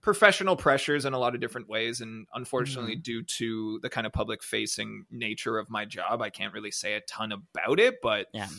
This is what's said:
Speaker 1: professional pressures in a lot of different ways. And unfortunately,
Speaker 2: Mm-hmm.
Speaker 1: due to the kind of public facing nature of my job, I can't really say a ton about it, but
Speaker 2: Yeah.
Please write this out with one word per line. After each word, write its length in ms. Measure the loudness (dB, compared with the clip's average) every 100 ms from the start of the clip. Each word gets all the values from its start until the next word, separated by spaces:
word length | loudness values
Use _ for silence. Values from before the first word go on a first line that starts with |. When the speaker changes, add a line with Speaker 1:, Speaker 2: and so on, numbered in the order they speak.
Speaker 1:
professional 520 | 4 8 8 8 4 4
pressures 480 | 6 4 4 0
in 100 | 2
a 40 | 0
lot 160 | 0
of 60 | 0
different 280 | -4 -6 -4
ways. 320 | -2 -2 -2
And 260 | -8 -12 -10
unfortunately, 600 | -10 -4 0 0 -2 -4 -6
Speaker 2:
Mm-hmm. 60 |
Speaker 1:
due 200 | -4 -6
to 560 | -4 -4 -2 -2 -2 -4
the 80 | -4
kind 160 | -4 -2
of 60 |
public 320 | -2 -2 -4
facing 640 | -4 -2 -2 -4 -6 -10 -14
nature 480 | -8 -6 -4 -2 -2
of 100 | -2
my 140 | -6 -6
job, 360 | -6 -2 -2
I 80 | -4
can't 220 | -4 -6
really 160 | -6 -6
say 240 | -6 -4
a 60 | -4
ton 320 | -6 -8 -6
about 480 | -6 -8 -6 0 6
it, 160 | 6 4
but 240 | 0 0 0
Speaker 2:
Yeah. 140 | -6 -6